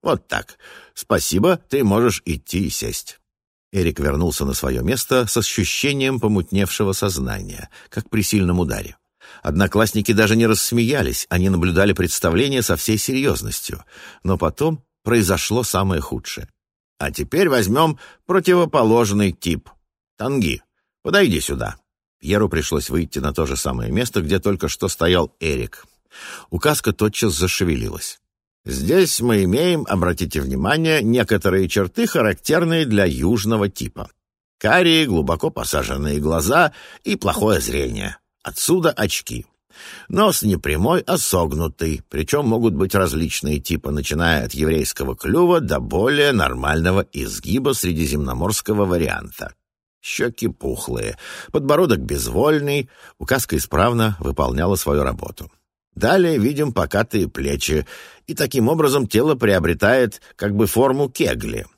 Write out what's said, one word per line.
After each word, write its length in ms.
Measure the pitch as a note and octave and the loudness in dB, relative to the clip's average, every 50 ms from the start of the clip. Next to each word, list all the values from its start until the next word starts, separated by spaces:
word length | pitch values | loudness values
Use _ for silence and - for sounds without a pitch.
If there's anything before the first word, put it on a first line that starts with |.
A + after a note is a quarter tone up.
| - | 0
Вот 240 | - D3 - _ | 0 -2 -2 _
так. 300 | _ - G#1 - - - _ _ - - - - _ _ | _ -6 -6 -6 -8 -20 _ _ -20 -20 -20 -20 _ _
"Спасибо, 640 | - - _ G#2 E2+ - - - F#2 G#2 C3 - D#3+ _ _ | -16 -4 _ 0 0 0 0 0 2 2 2 2 0 _ _
ты 140 | - C#3 C3 | -2 0 2
можешь 380 | G#2 G2 G#2+ A#2+ A#2+ F#2 - _ | 2 2 4 2 2 0 -2 _
идти 400 | - E2 C#2 - - - F#2 G2 | -6 -6 -6 -6 -6 -4 -2 -2
и 40 | B1+ | -2
сесть". 500 | A#1+ - - A#1 A#1 - - - - _ _ _ _ _ _ _ _ _ _ _ | -4 -6 -8 -8 -8 -10 -12 -14 -20 _ _ _ _ _ _ _ _ _ _ _
Эрик 280 | - G2 F2+ E2+ D2+ - | -2 0 0 0 0 0
вернулся 460 | C#2+ C#2+ C#2 C#2+ F2 E2+ D#2 - D2 | -2 0 0 0 0 0 0 -2 -2
на 80 | C#2 C2 | -2 -2
своё 280 | - - C2+ C2 B1 | -2 -2 -2 -2 -2
место 440 | A#1+ E2 C3 A2+ - - C3+ B2+ B2 | 0 -2 -2 -2 -2 0 0 0 2
с 100 | G2+ - | 2 0
ощущением 840 | A#2+ G#2 - - - F#2+ - - - - C#3+ C#3 C#3 C3+ C3+ C3+ A#2 | -2 -2 -2 -2 -2 -2 -2 -2 -2 -2 -2 -2 0 -2 -2 -2 0
помутневшего 720 | A2 G#2+ G#2 G2 F2 - - G2 G2+ F2+ - - G#2+ G2 | 0 2 2 0 0 0 0 0 0 0 0 -2 -2 -2
сознания, 800 | F#2+ - - G2+ F2 D#2 C2 B1 G#1 G1+ G1+ G1+ G1+ - - - - - - _ | 0 -2 -2 -2 -2 -2 -4 -6 -6 -8 -8 -10 -12 -14 -16 -18 -20 -20 -20 _
как 200 | - - - - | -10 -10 -8 -2
при 120 | - A2 | -2 -2
сильном 380 | G2 - - G#2 F#2+ F2 F2 F2+ | 0 2 2 2 2 2 2 2
ударе. 380 | F2 D2 - - F#2 - - _ _ _ _ _ - - - - | 0 0 -2 -6 -6 -10 -14 _ _ _ _ _ -20 -20 -20 -8
Одноклассники 720 | _ - D2+ E2 G2+ F#2 - G2+ A2+ A2 - A2 G2+ - | _ -4 0 2 0 2 4 2 2 2 0 -2 0 2
даже 240 | G#2+ G2 A2 G2+ A2+ | 4 4 4 4 4
не 100 | A2+ A#2 | 4 4
рассмеялись, 800 | A2 A2 G#2 - - A#2 A#2+ A#2 A2+ C#3+ C#3 F#2+ B1+ B1 - - _ | 4 4 2 0 0 0 0 0 2 0 0 0 -2 -2 -6 -6 _
они 200 | - F2+ F2+ G2 | 0 2 2 2
наблюдали 440 | F#2+ F2 E2+ F2+ E2+ F2 G2 G#2 F#2+ | 2 2 2 2 4 4 4 4 4
представление 680 | - F2+ D#2+ - - - F2 D#2+ F#2 C3+ C#3 C#3 B2+ | 2 0 -2 -2 0 0 0 2 2 0 2 0 -2
со 140 | - - F2 | 0 0 -2
всей 220 | D2+ - - A2 | -2 0 0 0
серьёзностью. 880 | G#2 - - C3+ C3 C3+ C#3 D#2 - F#2+ G#2+ - - - - - - - _ - - - - - - _ | 0 0 -2 -2 0 0 0 0 -2 -4 -8 -8 -8 -10 -10 -12 -12 -14 _ -20 -20 -20 -20 -20 -8 _
Но 140 | E2+ F#2+ | -2 0
потом 460 | F2 - D#2 - - C#3+ D#3+ E3 D3+ _ _ _ _ _ | 0 0 -2 0 0 0 0 0 -2 _ _ _ _ _
произошло 600 | G#2+ A#2 A#2 G2+ E2+ F#2+ - - - G#2+ B2 A#2+ | 2 2 4 4 4 2 0 0 -2 -2 -2 -2
самое 380 | - - F#2 G2 F#2+ F#2 D#2 | 0 0 0 0 2 0 -2
худшее. 480 | C#2 - - - - - - - - - _ _ _ _ _ _ _ _ _ _ | -2 -4 -8 -8 -8 -10 -12 -12 -12 -16 _ _ _ _ _ _ _ _ _ _
"А 120 | D2 C#2+ | -8 -6
теперь 380 | - - D2 - - D#3+ G3 E3+ | -6 -6 -6 -4 0 0 2 4
возьмём 480 | C3+ B2 G#2+ F2+ G#2+ C#3+ D#3+ D#3+ D3 - - - - _ _ | 4 2 2 2 2 2 2 2 0 -4 -10 -20 -20 _ _
противоположный 1080 | - F#3 F#3+ E3 F#3 F3+ F3 F3 D#3 - D3 A#2 A2 A2 A#2 A#2 G2+ G2+ G#2 G#2 F#2+ | 0 0 0 4 4 4 4 4 2 2 2 4 6 4 4 4 2 2 2 2 0
тип. 380 | E2 _ - F2 D#2+ - - - - _ _ _ _ _ _ _ _ | 0 _ -4 -4 -4 -4 -6 -14 -20 _ _ _ _ _ _ _ _
Танги, 440 | _ G#2 B2+ C#3 C3+ G#2 D#2 B1 - _ _ _ _ _ _ _ _ | _ -6 -4 -2 0 0 -2 -2 -6 _ _ _ _ _ _ _ _
подойди 380 | _ - - G3+ G3 C#3+ F#2 C#2+ | _ 0 2 4 4 4 2 0
сюда". 380 | B1+ - C#2+ B1+ A1+ G#1 G1+ - _ _ _ _ _ _ _ _ | -2 -4 -4 -4 -6 -8 -10 -12 _ _ _ _ _ _ _ _
Пьеру 300 | - C#2+ G2 G#2 G#2+ E2 | -4 -2 0 0 2 0
пришлось 400 | D2 E2 D2 - E2+ D2 C#2 - | 0 -2 -2 -2 -4 -4 -4 -2
выйти 280 | B1+ E2 E2+ D#2 - | -2 -2 -4 -2 -6
на 160 | C#2+ C2 D2 C#2+ | -4 -4 -4 -2
то 140 | - D#2+ | -2 -2
же 80 | C2 C2+ | -2 -4
самое 360 | C2+ - D2 C2 A#1+ A1 A1+ | -4 -4 -4 -4 -4 -4 -2
место, 300 | C2 G2+ B2+ A#2 - G#2+ | -2 -2 -2 -2 -2 -4
где 180 | E2+ D2 F#2+ F#2+ | -2 0 -2 0
только 280 | - G2+ G2+ F2 - | 0 -2 -2 -2 -4
что 200 | D2+ - - - | -6 -4 -4 -4
стоял 480 | F#2+ - - E2 E2+ F2+ F2 D#2+ - _ _ | -4 -2 0 2 2 4 2 2 0 _ _
Эрик. 460 | E2 D#2+ C#2+ B1+ A#1 - - - - _ _ _ _ _ _ - - - - - - _ | -4 -4 -2 -2 -4 -8 -10 -18 -20 _ _ _ _ _ _ -20 -18 -16 -16 -18 -14 _
Указка 420 | - F2 - D3+ D3+ C#3+ - A2+ G2+ | -6 -2 0 0 0 2 0 -2 0
тотчас 400 | - G#2+ G#2+ G2+ - - G#2+ E2 | 0 0 0 0 0 -2 0 0
зашевелилась. 880 | - F#2+ F2+ - - G2 F2 D#2 B1+ A1+ G#1 G1+ - - - - _ _ _ _ _ _ _ _ _ _ | 0 -2 -2 0 -2 0 0 0 -2 -4 -6 -8 -10 -12 -12 -14 _ _ _ _ _ _ _ _ _ _
"Здесь 560 | - C2 C2+ C#2 F2 D3 F#3+ F#3 D#3 - - | -8 -6 -4 0 2 4 4 4 4 2 0
мы 220 | A2+ B2 A2+ G2+ F#2+ | 2 2 4 4 4
имеем, 400 | F2+ F#2+ C3 E3+ F3+ F3 D#3 - - | 4 2 2 2 2 0 0 -2 -2
обратите 500 | G2+ F#2+ F2+ F2 F2 - F2+ C#2+ - D#2 | 0 0 2 0 0 -2 -4 -4 -4 -4
внимание, 640 | C#2 C2 C2 C2 C#2+ G2 C#3+ D#3+ D#3+ D#3+ D#3+ D3+ | -4 -2 -2 -2 0 0 0 2 2 2 2 2
некоторые 680 | G#2+ A2 A#2 B2 G#2+ - A2+ G2 - G2 F2+ F#2+ F#2+ | 2 2 2 2 2 2 0 0 2 2 2 2 2
черты, 380 | F2 - G#2 G2 F2 - - A#3 | 2 0 0 -2 0 0 -2 -2
характерные 800 | G#3+ - E3 A#2 G#2+ F#2 - - - D3+ E3+ F3 E3 E3 E3 D#3+ | 0 0 2 2 2 0 -2 -2 0 2 2 2 2 0 0 0
для 200 | B2+ G#2+ G2+ G2 | 2 4 4 4
южного 640 | F2 C#2+ B1+ E2 F2+ A#2+ A2 F#2+ A2 A#2 G#2+ G2+ G2+ | 2 2 0 0 0 0 2 0 0 0 0 0 -2
типа. 420 | - - A#2 A2 - - G2 - _ _ _ _ _ _ _ _ _ _ | -4 -6 -10 -10 -10 -14 -16 -16 _ _ _ _ _ _ _ _ _ _
Карие, 480 | - G#2+ B2+ F3+ F3+ E3+ D#3+ D#3+ D#3 | 2 4 4 4 6 4 4 4 2
глубоко 420 | C3+ G2 E2 D2 - E2 D#2+ - D#3+ | 2 2 0 2 0 -2 -2 -2 -4
посаженные 720 | - - A1+ - - D2+ C2+ C2+ C#2 C2+ C#2+ D2 C#2+ D2 | -4 -4 -6 -2 -2 -2 -2 -2 -4 -4 -2 -2 -2 -2
глаза 520 | D2 D#2 D#2+ - - G2 C3 E3 F3 D3 - - - - - - _ | 0 0 0 0 0 2 4 4 4 2 0 -6 -20 -20 -20 -10 _
и 120 | - G#3 | -4 -4
плохое 440 | - - G2 - - G#2 G#2+ G#2 D#2+ | -2 -2 -2 0 0 2 2 2 2
зрение. 580 | A#1+ G#1+ A#1+ C#2+ C#2 B1+ A#1 G#1+ G1+ G1+ - - _ _ _ _ _ | 0 -2 -4 -4 -4 -4 -4 -6 -8 -8 -10 -12 _ _ _ _ _
Отсюда 480 | - - - - - E3 F#3 E3 E3 | -12 -8 -6 0 0 0 2 2 0
очки. 560 | C#3 - A2 F#2+ - - - - A#2 A#2 - _ _ _ _ _ _ - - - - - - _ | 0 0 -2 -2 -2 -6 -8 -8 -10 -10 -12 _ _ _ _ _ _ -20 -20 -20 -20 -20 -12 _
Нос 340 | - F#3 G#3+ G#3 E3 - - | 2 2 4 4 2 2 2
не 140 | G#2+ F#2+ | 0 0
прямой, 440 | D#2+ - C#2+ D2+ D2+ F2+ C3+ E3+ F3+ | 0 0 -2 -2 0 2 2 2 0
а 160 | - - F2 | 0 -2 -2
согнутый, 840 | F2 - - - F2+ E2+ D#2 C#2 D2+ E2+ D#2+ C#2+ - E2 D#2+ D#2 C#2+ - | -2 -2 0 0 0 0 0 0 -2 -2 -4 -4 -4 -4 -4 -4 -6 -8
причём 400 | _ - D2+ D#2+ - - D3 D3 | _ -6 -6 -2 0 0 0 0
могут 280 | A2 A2+ A#2+ A#2 A2+ F2 | 0 0 2 2 0 2
быть 180 | - G2 F#2 - | 2 -2 0 2
различные 640 | G2+ F#2+ E2 - D#2 E2 D2+ - - - D2 D2+ D2 | 0 0 2 0 -2 -2 -2 -4 -4 -2 -2 -2 -2
типы, 300 | - - E2 D2+ - C#2 | -2 -4 -6 -4 -4 -4
начиная 560 | C#2+ D2 C#2 - D2+ D2+ E2+ E2+ E2 D2 A#1+ | -4 -4 -4 -4 -2 0 2 2 2 0 -2
от 80 | A1+ - | -4 -4
еврейского 640 | C2+ D2+ D#2 D#2+ D#2 C#2+ - - - C#2 C2 - | -2 0 0 2 0 -2 -2 -4 -6 -6 -6 -6
клюва 440 | - - D2+ G#2 D#3+ F3+ F3 F3+ E3 | -6 -4 0 2 2 4 4 4 2
до 200 | C3+ - D#2+ C2+ | 2 0 -2 -2
более 520 | B1+ G#1+ C#2+ E2+ G#2 C3 D3 C#3+ C#3+ D3 | -2 -2 -2 0 0 2 2 4 2 2
нормального 760 | C3+ G#2 D#2 C2+ B1 B1 C2 C#2+ D2+ D#2+ E2 F2+ F#2 G2 G2+ _ | 4 2 0 0 -2 -2 -2 -2 0 2 2 2 2 2 0 _
изгиба 600 | _ C#2+ B1+ G#1 G1+ - - - F#2 C3+ C3 C3+ C3 | _ -8 -8 -8 -8 -10 -6 -4 -2 0 0 0 -2
средиземноморского 1120 | - - F2+ E2 D#2 E2 C#2 C2+ D2 D2 C2 B1 B1 D#2+ F#2+ G#2+ - - - G#2+ G#2 G2+ | 0 -2 -2 -2 -2 -2 -2 -2 -2 -4 -4 -4 -4 -2 -2 -2 -4 -2 -2 0 0 2
варианта. 720 | F#2 F2+ E2+ E2 A#1+ G1+ G1+ - - - - - - - _ _ _ _ _ _ _ _ _ _ | 2 2 0 0 0 -2 -6 -8 -14 -14 -14 -14 -14 -14 _ _ _ _ _ _ _ _ _ _
Щёки 440 | - - - - A#2+ A#2 - A#2 G#2+ | -10 -6 -4 -4 -4 -4 -4 -6 -6
пухлые, 680 | B1+ _ - C2+ B1 A1+ - - B1 A#1 G#1+ G#1 - - - - - - - - | -6 _ -8 -6 -6 -6 -8 -8 -8 -6 -6 -8 -10 -12 -16 -18 -16 -16 -18 -4
подбородок 480 | - D#3 C#3 C3+ D3 D#3 F#3 D3+ A2+ D#2 | -4 -2 2 2 4 4 4 4 2 0
безвольный", 920 | C2 A1 C#2+ C#2 A#1+ A1+ A#1 F#2 B2+ D3+ D#3 D3+ C#3+ C#3+ C#3+ C#3+ C3+ - _ - - - _ | 0 -4 -4 -4 -6 -2 0 2 2 4 2 2 0 0 -2 -2 -2 -6 _ -20 -20 -20 _
указка 400 | _ - - B2+ C3+ - - - | _ -2 -2 0 0 0 -2 -2
исправно 600 | C#2+ - - - D2 F#2+ A#2+ A#2+ A#2 A2+ A2 G2+ E2 | -4 -2 -2 0 2 2 2 2 2 2 0 0 -2
выполняла 560 | - C#2 C2+ - D2 B1+ B1 C2+ E2 F#2 G2 | -4 -6 -2 0 0 0 0 0 0 0 0
свою 280 | F2 - D2 C#2+ D2 C#2 | 0 0 0 0 0 0
работу. 480 | C2 B1+ - - - - - - - _ _ _ _ _ _ _ _ _ | 0 -2 -6 -8 -12 -12 -14 -16 -18 _ _ _ _ _ _ _ _ _
"Далее 420 | - - A#2 E3 F#3+ F3+ E3+ D#3 | -2 0 2 4 4 4 4 2
видим 360 | C3 G2+ B2+ D3 C#3 D3+ C#3+ A#2 | 2 2 0 0 0 -2 -2 0
покатые 540 | - E2+ C#2 - G2 A2+ - - G#2+ F2+ | -2 -2 0 0 -2 -2 0 0 -2 -2
плечи, 580 | C#2+ - - C2+ C#2 D2 C#2+ - - D#2 D2+ C#2 - - - - - - - _ | -2 -4 -4 -4 -2 -2 -2 -2 0 0 -2 -2 -4 -12 -20 -20 -20 -20 -20 _
и 80 | - E3 | -12 -4
таким 360 | - D3+ B2+ A#2+ C3 A2 A#2+ | -2 -2 0 2 2 2 2
образом 380 | D#3+ D#3+ D#3 C#3 C3 C#3+ B2+ | 2 4 2 2 2 2 0
тело 280 | G2+ - G#2+ C3 D#3 D3 | 2 2 2 2 2 2
приобретает 880 | B2 A#2+ G#2 G2 F#2 - E2+ E2+ D2+ - G2+ B2 C3 B2+ G#2+ - - _ - - | 2 2 2 4 4 2 2 0 2 4 4 4 4 4 2 0 -8 _ -20 -10
как 200 | - - G#2 G2+ | -6 -4 -2 2
бы 100 | G#2 A2 | 2 0
форму 440 | G2+ - A#2 C3 C3+ C3 C#3 C#3+ - | 2 4 2 4 4 4 2 -2 -4
кегли. 560 | B2+ - - - B1+ - - - A1+ A2 - - _ | 0 -2 0 0 0 -4 -6 -8 -8 -8 -10 -12 _